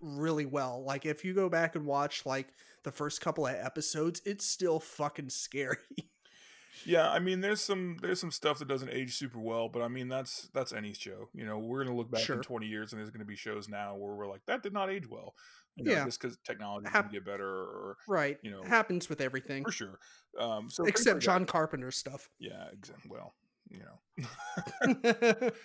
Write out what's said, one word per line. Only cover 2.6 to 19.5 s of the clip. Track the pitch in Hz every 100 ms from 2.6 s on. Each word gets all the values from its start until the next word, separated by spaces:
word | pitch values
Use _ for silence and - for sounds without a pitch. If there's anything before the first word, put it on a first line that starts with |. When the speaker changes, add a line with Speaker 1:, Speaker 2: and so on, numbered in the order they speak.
| - -
Speaker 1:
the | 147
first | - 147 -
couple | 175 156 135
of |
episodes, | 107 123 156 151 156 165 170
it's | 202 202
still | - - 180 160
fucking | - - 147 - 135
scary. | - - 135 131 127 - -
<laughs> | - _ - - - - - -
Speaker 2:
Yeah, | - 170 160
I | 165
mean, | 180 185
there's | 196 208
some, | - 190 180 165
there's | 175 180
some | 175
stuff | - 151 147
that | 139
doesn't | 135 127
age | 123 127 -
super | 139 117
well, | 113 117 113
but | 120
I | 117
mean, | 127 127
that's, | 131 127 - -
that's | 135 127
any | 113 104
show. | 101 101 98 107
You | -
know, | 110 107
we're | 113 131
gonna | 131 120
look | 113
back | 113 113
in | 123
Speaker 1:
Sure. |
Speaker 2:
twenty | 131 117 110
years | 107 107
and | 110
there's | 107
gonna | 110
be | 104 101
shows | 113 104 101
now | 104 101 98
where | 101
we're | 104 101
like, | 98 -
"That | 240
did | 202
not | 202 190
age | 196 120
well." | 110 - - - - _ -
You |
know, | 302
Speaker 1:
Yeah. | 180
Speaker 2:
just | 135 -
'cause | 123 120
technology | - 113 104 104 104
Speaker 1:
Hap- | -
Speaker 2:
can | 101
get | 104
better | 95 98 98
or, | 95 92 101 98 98 -
Speaker 1:
Right. | 180 143 147
Speaker 2:
you | -
know, | -
Speaker 1:
Happens | - 233 214 175 -
with | 147
everything. | 131 131 -